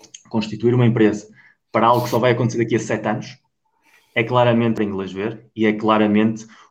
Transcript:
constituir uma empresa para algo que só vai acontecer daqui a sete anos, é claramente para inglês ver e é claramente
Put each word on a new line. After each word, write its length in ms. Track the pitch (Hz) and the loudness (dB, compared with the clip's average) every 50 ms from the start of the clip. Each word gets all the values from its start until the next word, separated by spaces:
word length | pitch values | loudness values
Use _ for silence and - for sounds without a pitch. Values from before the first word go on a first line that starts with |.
| - _ - - _ - | -20 _ -20 -20 _ -8
constituir 460 | - 110 107 - 110 107 110 120 120 | -6 -6 -6 -6 -8 -2 -2 0 2
uma 100 | 123 123 | 2 2
empresa 420 | 113 - - 107 104 - - - - - _ _ _ _ _ _ _ | 2 4 4 2 2 2 0 -8 -14 -20 _ _ _ _ _ _ _
para 160 | - 113 110 117 | -2 0 2 2
algo 160 | 123 120 123 | 2 2 0
que 60 | - | -2
só 80 | 131 113 | -2 0
vai 140 | 120 127 117 | 2 2 0
acontecer 260 | 120 123 104 - 117 | 0 0 -2 -2 -2
daqui 160 | 113 - 123 | -2 -2 -2
a 40 | 107 | -4
sete 280 | - - 117 104 - 110 | -2 -4 -6 -4 -4 -4
anos, 320 | 110 107 - - - - _ _ _ _ _ _ _ _ _ _ _ _ _ _ _ | -6 -6 -8 -14 -18 -20 _ _ _ _ _ _ _ _ _ _ _ _ _ _ _
é 100 | 123 113 | -4 -2
claramente 520 | 117 123 123 123 123 117 117 120 117 113 | 0 2 2 2 4 2 2 2 0 0
para 80 | 107 107 | 0 -2
inglês 280 | 98 95 95 98 92 | -4 -4 -6 -8 -8
ver 340 | 90 95 101 120 - - - _ _ | -8 -6 -6 -6 -8 -10 -16 _ _
e 100 | 110 110 | -2 0
é 80 | 107 107 | 0 0
claramente 720 | 107 110 107 110 110 107 104 104 104 110 113 110 - - - - - - _ | 0 0 2 2 4 4 4 4 2 2 0 -2 -4 -10 -16 -20 -20 -20 _